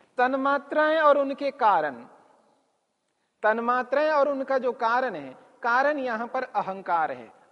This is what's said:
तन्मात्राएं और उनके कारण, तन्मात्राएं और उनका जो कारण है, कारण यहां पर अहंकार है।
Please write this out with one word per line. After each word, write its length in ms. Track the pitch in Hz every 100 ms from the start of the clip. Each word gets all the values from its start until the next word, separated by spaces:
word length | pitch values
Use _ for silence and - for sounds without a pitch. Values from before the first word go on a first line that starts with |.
| _ -
तन्मात्राएं 800 | 247 269 269 277 277 311 302 320
और 200 | 302 285
उनके 320 | 277 277 277
कारण, 440 | 277 220 175 151 120 123 - _ _ _ _ _ _ _ _ _ _ _ -
तन्मात्राएं 680 | 214 220 233 254 247 269 311
और 180 | 302 285
उनका 300 | 269 269 269
जो 140 | 247
कारण 420 | 233 226 247 254
है, 220 | 165 139 - - -
कारण 360 | 233 247 277 302
यहां 280 | 254 220 233
पर 160 | 254
अहंकार 720 | 254 208 185 190 185 170 151
है। 200 | 127 110 - _